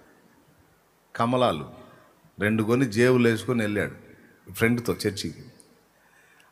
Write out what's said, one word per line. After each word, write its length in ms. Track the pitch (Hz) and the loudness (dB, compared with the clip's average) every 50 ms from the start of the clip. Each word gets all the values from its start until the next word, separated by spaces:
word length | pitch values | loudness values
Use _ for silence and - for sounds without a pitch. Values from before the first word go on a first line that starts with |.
| - _ _ _ _ _ _ _ _ _ _ _ _ _ _ _ _ _ _ _ _ _ - | -20 _ _ _ _ _ _ _ _ _ _ _ _ _ _ _ _ _ _ _ _ _ -4
కమలాలు 500 | - 117 117 131 127 123 110 90 76 69 - - - - - - - - _ _ _ _ _ _ - | -2 0 0 2 2 2 0 0 -2 -8 -12 -16 -20 -20 -20 -20 -20 -20 _ _ _ _ _ _ -4
రెండు 240 | 98 104 110 110 110 | -2 0 0 0 2
కొని 220 | 104 120 127 139 | 2 2 2 0
జేబులో 440 | 117 98 113 120 127 127 123 120 117 | 0 2 4 4 6 6 6 4 4
వేసుకొని 320 | 113 104 98 - 123 117 107 | 2 0 -2 -4 -2 -2 -2
వెళ్ళాడు 320 | 104 104 101 87 - - - - - - - - - _ _ _ - 92 | -2 -2 -2 -4 -4 -8 -14 -20 -20 -20 -20 -20 -20 _ _ _ -16 -4
ఫ్రెండ్తో 400 | - 113 113 123 120 117 - 85 | 0 0 0 0 0 -2 -4 -4
చర్చికి. 500 | - - 104 95 98 - 82 - - - - - _ - _ _ _ _ _ _ _ _ _ _ _ _ _ _ _ _ _ | -2 -4 -4 -4 -4 -10 -10 -12 -12 -20 -20 -20 _ -20 _ _ _ _ _ _ _ _ _ _ _ _ _ _ _ _ _